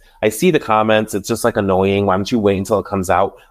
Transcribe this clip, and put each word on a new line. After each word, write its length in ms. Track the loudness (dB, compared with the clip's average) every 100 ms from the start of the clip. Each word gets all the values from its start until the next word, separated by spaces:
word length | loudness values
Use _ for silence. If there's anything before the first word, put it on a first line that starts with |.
| _ _
I 80 | -4
see 200 | 0 0
the 80 | 0
comments. 540 | 0 0 2 2 0
It's 160 | -6 -4
just, 160 | -2
like, 140 | -2 0
annoying. 480 | 0 2 2 2 0
Why 100 | 0
don't 160 | 0
you 60 | 0
wait 180 | 2 0
until 220 | 0 -2
it 80 | -2
comes 240 | -6 0
out? 260 | 0 0 -4 _